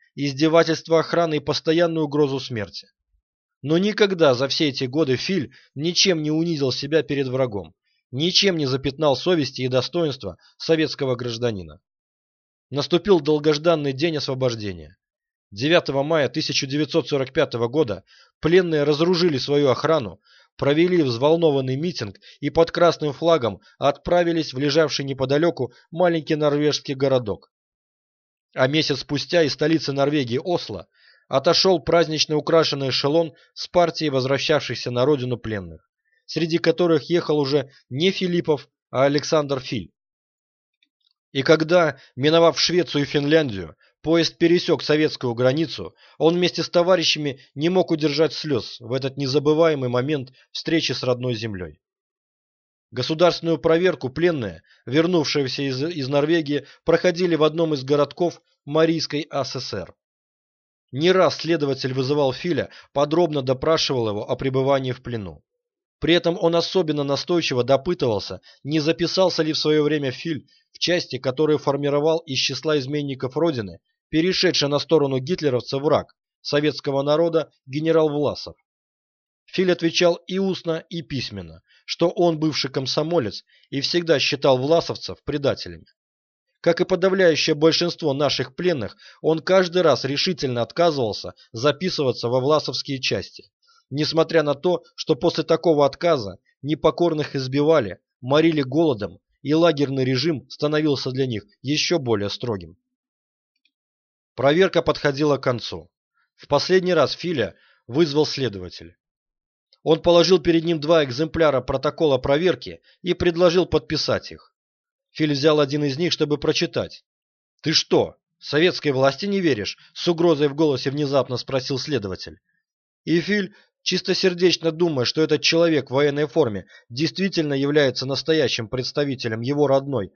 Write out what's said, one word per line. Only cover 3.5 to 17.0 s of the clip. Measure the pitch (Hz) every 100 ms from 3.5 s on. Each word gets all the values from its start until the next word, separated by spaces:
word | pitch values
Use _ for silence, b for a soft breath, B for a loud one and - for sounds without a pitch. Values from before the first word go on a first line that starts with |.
| _
Но | 131 165
никогда | 202 208 208 185 156
за | 120 135
все | - 156
эти | 131
годы | 131 139 165 127
Филь | - 190 123 b b
ничем | 135 156 175 196 165
не | 151
унизил | 156 170 156 135
себя | 127 143 156
перед | - 143 131
врагом, | 127 127 101 80 _ _ _ _
ничем | 123 165 185 202 170
не | 139
запятнал | 131 139 131 151 131
совести | 175 180 131 -
и | 127
достоинства | 127 - 175 160 127 98 82 b b
советского | - 160 151 - 135 123
гражданина. | 123 113 120 101 82 78 _ _ _ _ _ _ _ _ -
Наступил | 131 139 175 208 180
долгожданный | 143 151 151 151 165 165 143
день | 131 170 151
освобождения. | 139 131 131 113 104 87 76 92 _ _ _ _ _
Девятого | 98 139 170 - 139
мая | 143 165 127
тысяча | 156 151 143 135
девятьсот | 143 151 165